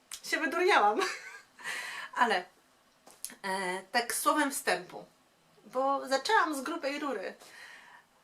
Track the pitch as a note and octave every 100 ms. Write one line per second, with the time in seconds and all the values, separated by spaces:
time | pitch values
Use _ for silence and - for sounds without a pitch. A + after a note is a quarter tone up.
0 | - - - D#4+ D#4 E4 F4+ D#4+ G#3 A3
1 | F#4+ - - - - - - - - -
2 | - - A#3+ F#3+ F3+ _ _ _ _ _
3 | - - - - G3 F#3+ F#3 F#3 F#3+ A#3
4 | A#3 - D4 C#4+ C#4+ C4+ - F3 F3+ -
5 | - _ _ _ _ _ A3 B3+ C4+ C#4
6 | C4+ C4+ C4+ A4 E4 C#4+ C4 E4 C#4 C#4+
7 | D4 G#3+ F#3 - - - - - - -
8 | _ _